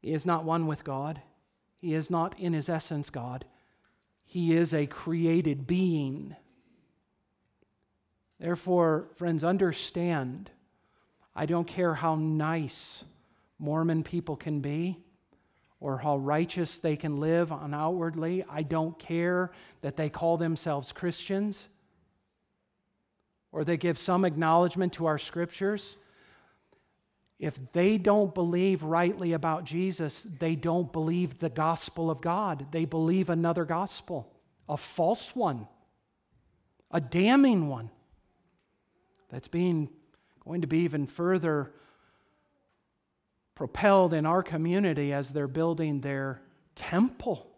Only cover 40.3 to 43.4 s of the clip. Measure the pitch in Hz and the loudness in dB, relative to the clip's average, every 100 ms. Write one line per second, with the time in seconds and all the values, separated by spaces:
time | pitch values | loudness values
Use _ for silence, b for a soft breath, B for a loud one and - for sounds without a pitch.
40.3 | b - 175 160 160 170 151 139 - 170 | b -8 -4 0 2 2 0 -4 -2 2
41.3 | 185 165 151 139 b b b b b b | 2 2 0 -2 b b b b b b
42.3 | b b _ _ _ _ _ _ _ _ | b b _ _ _ _ _ _ _ _
43.3 | _ | _